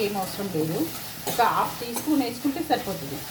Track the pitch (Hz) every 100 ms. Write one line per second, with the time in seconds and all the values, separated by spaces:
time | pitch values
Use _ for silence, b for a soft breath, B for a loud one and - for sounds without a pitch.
0 | 202 202 175 - 202 165 156 185 320 -
1 | - - - - 226 - 214 - 240 240
2 | 302 285 240 - 285 330 320 254 - 170
3 | 143 139 -